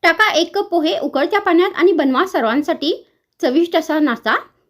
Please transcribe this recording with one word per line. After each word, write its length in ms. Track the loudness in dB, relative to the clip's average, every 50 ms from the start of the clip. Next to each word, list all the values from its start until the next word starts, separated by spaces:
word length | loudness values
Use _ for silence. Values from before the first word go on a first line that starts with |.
| 2 2
टाका 200 | 2 4 2 2 2
एक 220 | 0 -2 -2 -2
कप 140 | -6 -4 0
पोहे 280 | 0 0 0 0 -2 -2
उकळत्या 400 | -4 -4 -2 -2 -2 0 0 -2
पाण्यात 300 | 0 2 2 2 2 0 0
आणि 160 | 2 2 2 2
बनवा 320 | 2 2 0 2 0 -2
सर्वांसाठी 640 | -2 -2 -2 0 0 0 0 -2 -2 -4 -4 -2 -4 -4 -4 -8 _ _ _ _ _ _ _
चविष्ट 340 | -2 0 2 2 0 2 0
असा 220 | -2 -2 0 0 0
नाश्ता. 360 | 0 0 -2 -2 -2 -2 -2 -2 -4 _ _ _ _